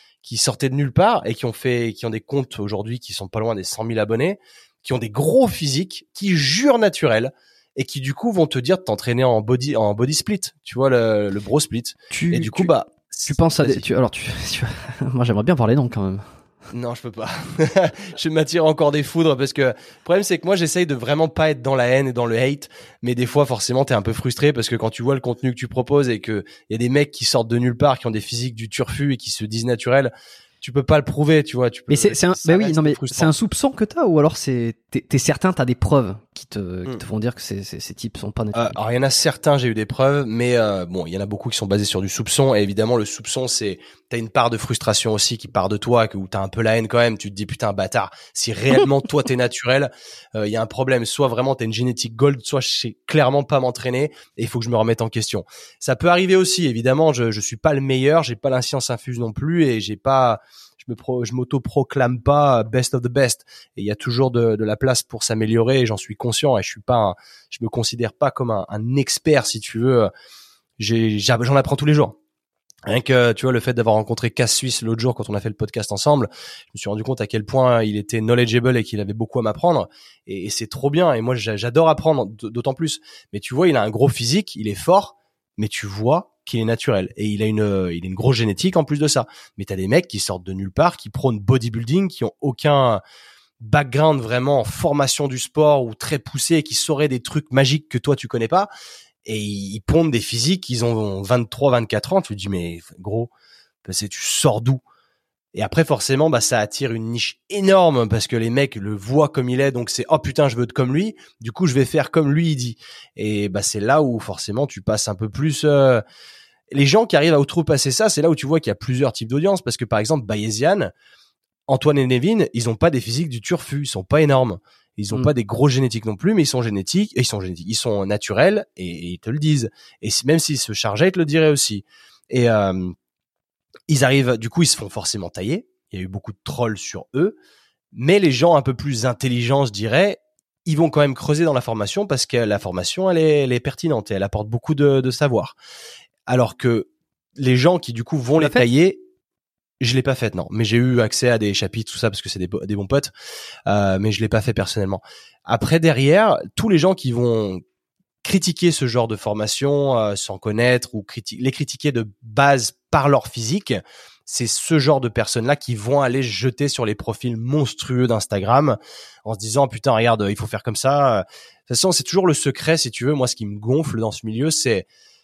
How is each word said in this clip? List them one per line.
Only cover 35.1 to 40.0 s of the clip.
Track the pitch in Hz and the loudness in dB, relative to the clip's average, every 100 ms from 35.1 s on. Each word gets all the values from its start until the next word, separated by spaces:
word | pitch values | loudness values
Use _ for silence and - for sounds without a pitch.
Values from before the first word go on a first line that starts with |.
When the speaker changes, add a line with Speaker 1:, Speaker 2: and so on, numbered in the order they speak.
| 135 | 0
Speaker 2:
certain, | - 143 185 | 2 0 0
t'as | 180 | 0
des | 127 123 | 0 0
preuves | - 143 110 104 _ - | 2 2 2 -4 _ -20
qui | - | -14
te, | 107 92 92 | -10 -8 -8
qui | 90 | -8
Speaker 1:
Hmm. | 120 | -10
Speaker 2:
te | |
font | - 107 | -8 -4
dire | 117 | -4
que | - | -6
ces, | - 98 | -8 -10
ces, | 98 - | -10 -12
ces | - | -14
types | - 113 - | -10 -12 -10
sont | 101 | -8
pas | - | -6
naturels ? | 110 104 117 | -4 -2 -2
Speaker 1:
Euh, | - | -2
alors, | 107 | -2
il | |
y | 123 | 0
en | |
a | 135 | 0
certains, | - 160 - - 143 | 0 0 0 2 2
j'ai | 123 | 2
eu | |
des | 107 107 | -2 -4
preuves, | - | 0